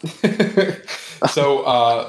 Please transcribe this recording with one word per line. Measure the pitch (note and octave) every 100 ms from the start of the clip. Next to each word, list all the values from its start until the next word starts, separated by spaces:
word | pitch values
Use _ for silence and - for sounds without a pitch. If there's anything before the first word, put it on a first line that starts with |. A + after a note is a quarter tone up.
| D#3+ -
<laughs> | G#3 - G3 - F3+ - - - - - -
So, | - C#3+ C#3
uh, | B2+ B2 A#2 A#2